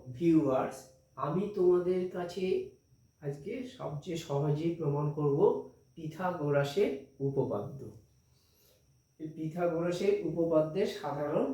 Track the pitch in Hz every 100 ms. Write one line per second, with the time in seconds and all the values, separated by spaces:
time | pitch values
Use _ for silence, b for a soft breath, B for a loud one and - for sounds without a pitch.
0 | 123 120 170 156 135 127 107 - - _
1 | _ 131 147 185 208 190 180 180 180 185
2 | 180 180 170 196 185 - - - _ _
3 | _ _ 147 - - 262 247 - 147 147
4 | 185 165 - 143 147 147 170 165 143 147
5 | 147 151 147 143 226 - - - _ 165
6 | 156 185 185 175 147 143 139 196 220 -
7 | - - 139 135 120 104 135 135 120 -
8 | _ _ _ b b b b b _ _
9 | _ - 156 151 156 175 175 160 175 180
10 | 196 - 160 160 165 156 156 190 226 -
11 | 147 147 147 226 269